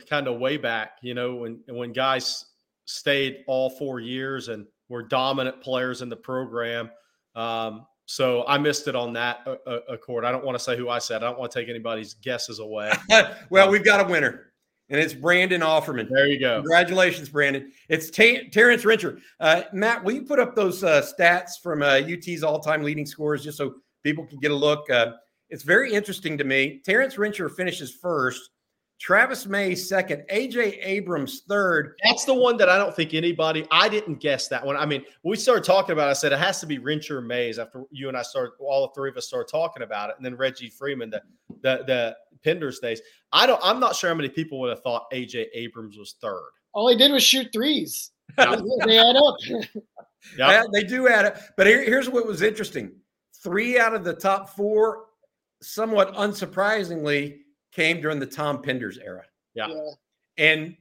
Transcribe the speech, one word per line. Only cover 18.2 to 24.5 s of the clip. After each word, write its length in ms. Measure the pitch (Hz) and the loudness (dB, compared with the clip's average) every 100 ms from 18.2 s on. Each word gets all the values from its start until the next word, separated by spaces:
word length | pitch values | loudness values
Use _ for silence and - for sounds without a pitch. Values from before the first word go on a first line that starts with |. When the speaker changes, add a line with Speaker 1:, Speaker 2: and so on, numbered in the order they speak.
| 226 254 - | 4 4 -2
Speaker 2:
Terrence 320 | 208 240 233 | 4 6 6
Rencher. 380 | 208 226 170 - - _ | 2 2 0 -8 -18 _
Uh, 240 | 156 170 - | 4 4 0
Matt, 320 | 190 214 233 | -2 0 0
will 100 | 185 | -2
you 100 | 262 | -6
put 160 | 262 277 | 0 0
up 160 | 240 226 | 2 0
those, 280 | 190 180 | 0 0
uh, 180 | 185 147 | 4 4
stats 600 | - - 170 180 180 - | 2 2 4 4 -2 -12
from, 220 | 175 151 | -6 0
uh, 120 | 143 135 | 4 2
U 220 | 160 175 | 2 -6
T's 260 | 180 165 | -8 -4
all-time 400 | 156 151 151 156 | -2 -2 -2 -2
leading 220 | 147 156 147 | -2 -6 -8
scorers 380 | - 151 147 | -6 -4 -4
just 140 | 147 143 | -6 -8
so 180 | 139 - _ _ | -8 -8 _ _
people 220 | 143 156 151 | -4 -4 -8
can 140 | 143 | -4
get 120 | 147 | -2